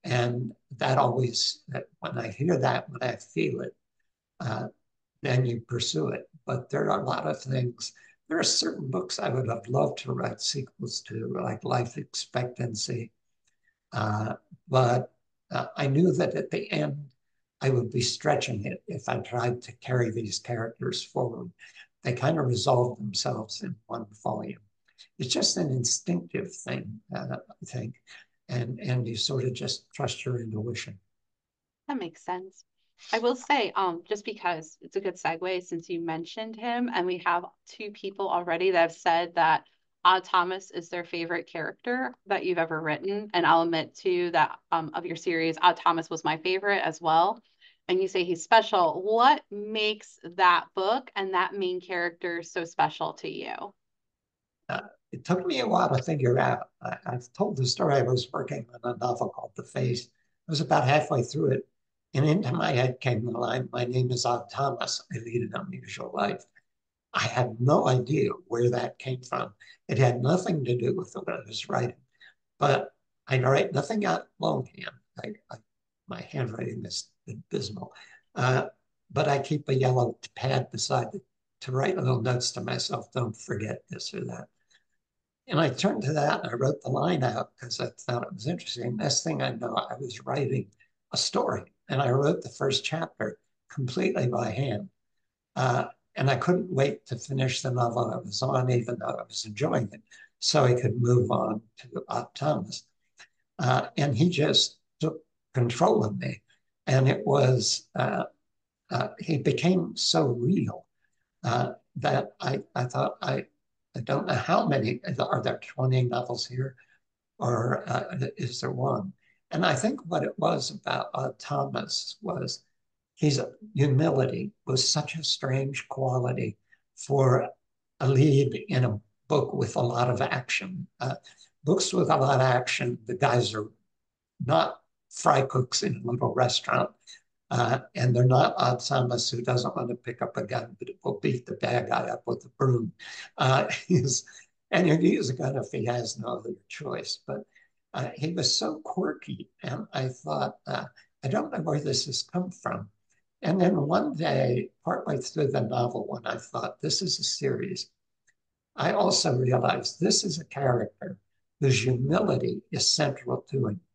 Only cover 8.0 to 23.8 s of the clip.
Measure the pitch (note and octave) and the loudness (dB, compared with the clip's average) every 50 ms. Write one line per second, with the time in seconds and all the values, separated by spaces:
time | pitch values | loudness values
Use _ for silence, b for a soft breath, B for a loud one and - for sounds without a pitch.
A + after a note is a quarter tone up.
8 | b b b b _ - D#3 E3 - - - - - - - - C#3+ C3 C3+ F3+ | b b b b _ -4 -2 0 0 2 0 0 0 -2 -4 -4 -6 -4 -4 -4
9 | F#3 - - - - - B2 B2+ G#2+ G#2+ A2+ - - A#2+ B2+ C3+ - C#3+ - - | -4 -6 -6 -4 -4 -2 -2 -2 -2 -2 -4 -4 -4 -2 2 2 2 2 0 -6
10 | - C3 B2+ B2+ A#2+ - - - - - - C#3+ C3+ - _ - - - - - | -6 -6 -4 -4 -4 -6 -6 -4 -4 -4 -4 -4 -8 -10 _ -12 -10 -8 -8 -10
11 | - - - - A2+ - - - - - - - - - C3 B2 A#2+ A#2 - D3 | -10 -8 -8 -8 -6 -6 -6 -4 -4 -4 -6 -6 -4 -2 0 0 -2 -2 -6 -10
12 | C3+ _ - - - _ - B2+ B2 B2 - - B2 A2+ A2 G#2+ - - A#2+ A2+ | -12 _ -10 -10 -10 _ -4 -4 -4 -4 -4 -6 -6 -4 -4 -6 -4 -4 -4 -6
13 | A2+ - _ _ _ _ _ _ _ _ _ _ _ _ _ _ _ _ - A2+ | -6 -10 _ _ _ _ _ _ _ _ _ _ _ _ _ _ _ _ -4 -2
14 | A2 G#2+ G#2+ G#2+ G#2+ G#2+ G#2 - _ _ - _ _ - C3 B2+ B2+ A#2+ B2 B2+ | -2 0 0 -2 -2 -4 -6 -8 _ _ -20 _ _ 2 4 4 6 6 4 2
15 | B2+ - _ _ _ _ _ _ _ _ - B2+ - - - D3+ C#3+ C3+ C3+ D3+ | 0 -4 _ _ _ _ _ _ _ _ -4 -4 -4 -4 -4 -2 0 2 4 6
16 | F3+ F3+ C#3 D#3 D#3+ - D3 D3+ - - - - - - - D3+ D3+ D3 C#3+ D3 | 6 6 4 4 2 0 0 -4 -4 -4 -4 -6 -4 -4 -2 -2 -2 -2 -4 -6
17 | D3 - _ _ _ _ _ _ _ _ _ _ - C3+ C3 A#2+ - - - - | -10 -14 _ _ _ _ _ _ _ _ _ _ 0 2 2 2 0 0 -2 -2
18 | - - - - - D3+ D3 C#3+ - - B2+ G2+ G2+ - - - _ - - - | 0 0 -2 -2 0 0 0 2 0 -2 -4 -4 -4 -6 -8 -8 _ -10 -10 -6
19 | - - B2+ - - - A#2+ A#2+ A#2 B2 A#2+ - - - - _ - - B2+ B2+ | -4 -4 -4 -4 -4 -4 -4 -2 0 0 -2 -4 -8 -16 -20 _ -6 -2 0 0
20 | A#2+ A2+ G#2 A#2 A2 G2+ - - - - A#2+ A2+ A2+ A#2 - _ B2 B2 - - | 0 0 -2 -6 -6 -6 -8 -8 -6 -6 -4 -4 -4 -6 -8 _ -6 -6 -6 -6
21 | - - _ C#3 C3 B2 - A#2+ A#2+ A#2 - B B B B B B B _ _ | -8 -6 _ -4 -2 -2 -4 -8 -12 -14 -14 B B B B B B B _ _
22 | - C3 B2 - - D3 E3 D#3+ C#3 B2+ A#2+ G#2+ - C#3 B2+ B2 A#2+ - - - | -4 -4 -2 0 0 0 2 2 0 0 0 0 2 4 4 4 4 2 0 -6
23 | G#2 G#2 G2 - - C3+ B2+ - A#2+ - - - - F#3 - - | -8 -6 -4 -2 -2 -2 -4 -4 -8 -10 -10 -10 -8 -10 -10 -10